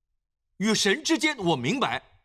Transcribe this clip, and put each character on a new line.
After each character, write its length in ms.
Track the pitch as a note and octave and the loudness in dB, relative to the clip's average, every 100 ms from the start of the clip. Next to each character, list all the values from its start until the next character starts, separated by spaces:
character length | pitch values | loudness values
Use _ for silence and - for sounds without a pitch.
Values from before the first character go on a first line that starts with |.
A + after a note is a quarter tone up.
| _ _ _ _ _ - | _ _ _ _ _ -4
与 160 | G3+ | 0
神 300 | G#3+ D4+ D4 | 2 2 0
之 140 | D4+ D#4+ | 0 0
间， 200 | D#4 C#4+ | 0 0
我 180 | F3 D3+ | 0 0
明 240 | A#2+ C4 | 0 -2
白 420 | F#3 B2 - _ | -2 -4 -10 _